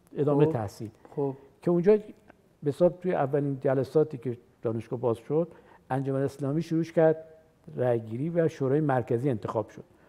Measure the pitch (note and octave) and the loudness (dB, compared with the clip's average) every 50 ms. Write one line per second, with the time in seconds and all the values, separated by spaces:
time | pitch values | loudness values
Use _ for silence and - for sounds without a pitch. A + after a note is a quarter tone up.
0 | _ _ - - C#3+ C#3+ D3 C#3+ D3+ - A2 A#2+ A2 F#2+ - - A#2+ G#2 - _ | _ _ -6 -2 0 2 4 4 4 4 2 0 -4 -6 -8 -10 -12 -14 -14 _
1 | - - - - C#3 C#3 C3 C3+ - - _ _ - F3 F3 F3 E3+ F#3+ G#3+ G#3 | -20 -12 -8 -6 -4 -4 -6 -8 -14 -20 _ _ -2 0 2 4 4 4 4 4
2 | G3+ - - - _ - - _ _ _ _ _ - C#3+ C#3 - F3 F3 E3+ F3 | 2 -4 -16 -20 _ -20 -20 _ _ _ _ _ -4 -4 0 2 2 2 2 0
3 | - F#3 F3+ E3 C#3+ C3+ C#3 D3 C#3+ C#3+ C#3 C3 - C#3 C3 C3+ C3 - - D#3 | -2 -2 0 0 0 0 0 0 0 -2 -4 -2 -2 0 0 0 0 0 2 2
4 | D#3 D3+ D3+ C3 - C3 A#2 - - _ _ _ - A#2 A2 A#2 A2 - - A#2+ | 2 2 -2 -6 -6 -8 -8 -8 -10 _ _ _ -6 -4 -4 -4 -6 -6 -8 -4
5 | B2 B2 A2+ A2 - - C#3+ D#3 E3+ E3+ - - - - - - _ - C3 C3+ | -2 -2 -2 -2 -4 -2 -2 -2 -2 -2 -6 -14 -20 -20 -20 -20 _ -4 -4 -4
6 | C3+ C3+ C3+ C3+ C#3 C3+ C3+ - C#3 C3+ C#3+ D#3 E3 - D#3+ D#3+ E3 D#3+ - E3+ | -2 -2 -2 -2 -2 -4 -4 -6 -4 -4 -2 -4 -4 -2 -2 -2 -2 0 2 4
7 | D#3+ D#3+ D#3+ D#3 - - - - _ _ _ _ _ - D3+ C#3+ B2+ B2 A#2+ A#2 | 6 6 6 4 -2 -10 -20 -20 _ _ _ _ _ -14 -6 -2 0 2 2 0
8 | A2 A2 A2 A#2+ C#3+ E3+ E3 E3+ E3 D#3 - - C#3 C3 C3 D3+ D#3+ D3 C3 B2+ | -2 -4 -6 -6 -6 -2 0 0 0 0 0 -2 0 0 2 2 2 2 2 0
9 | A2+ - B2 A#2 B2+ D3 B2+ G#2+ - - - A#2 G#2 - - - - - _ _ | 0 0 0 0 0 0 -2 -2 -4 -4 -4 -4 -4 -4 -8 -16 -20 -20 _ _
10 | _ | _